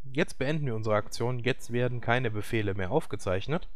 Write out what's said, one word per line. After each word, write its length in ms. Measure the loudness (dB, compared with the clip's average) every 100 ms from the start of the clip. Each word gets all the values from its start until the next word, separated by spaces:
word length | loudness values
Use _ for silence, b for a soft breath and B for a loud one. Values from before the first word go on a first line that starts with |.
| -2
Jetzt 280 | 0 0 0
beenden 260 | 0 0 0
wir 100 | 0
unsere 200 | 2 2
Aktion, 420 | 2 -2 -2 0
jetzt 340 | 0 0 -2
werden 300 | 0 0 0
keine 300 | 2 2 2
Befehle 420 | -2 0 0 0
mehr 160 | 0 0
aufgezeichnet. 800 | 0 0 -4 0 0 0 -2 -2